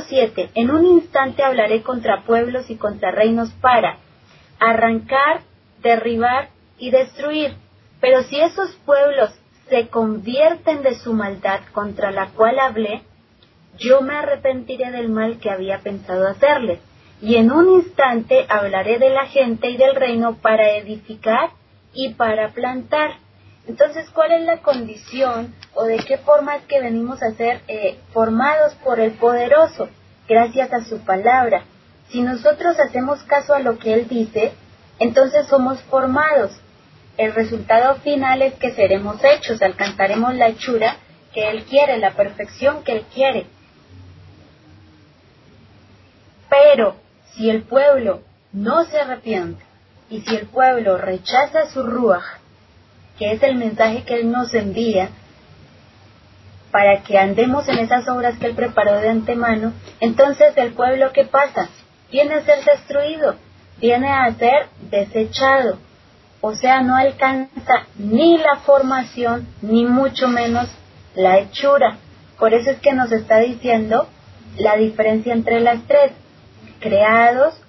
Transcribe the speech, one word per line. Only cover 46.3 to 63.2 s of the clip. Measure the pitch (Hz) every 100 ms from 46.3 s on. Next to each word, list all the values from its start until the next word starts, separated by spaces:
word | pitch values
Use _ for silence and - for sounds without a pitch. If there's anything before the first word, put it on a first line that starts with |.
| _ -
Pero | 554 587 359 208 - _ _ _ -
si | 220
el | 220
pueblo | - 262 285 269 220 180 - _ _
no | 196 214 320 330
se | 302
arrepiente | 269 240 226 196 170 170 _ _ _ _ -
y | 220
si | - 220
el | 208
pueblo | 247 262 247 196 185
rechaza | 185 185 - 247 285 320 302
su | 269
ruaj, | 233 240 233 175 - - _ _ _ _ _ _ _ -
que | 208
es | 220
el | 269 254
mensaje | 226 214 220 233
que | - 240
él | 226
nos | 240 247
envía | 233 202 196 233 196 190 - - _ _ - - _ _ _ _ _ _ _ - - _
para | 208 202 196
que | - 196
andemos | 190 196 254 277 285
en | 247
esas | 226 247 262
obras | 247 240 233
que | 233
él |
preparó | 233 233 226 208 202
de | 214
antemano, | 226 220 240 233 220 226 - - -
entonces | 226 220 277 269 294 285
el | 240
pueblo, | 240 247 262 269
¿qué | 277 269
pasa? | 269 277 - 175 - _ _ _
Viene | 262 294 302
a |
ser | 285 285
destruido, | 294 285 - 285 294 320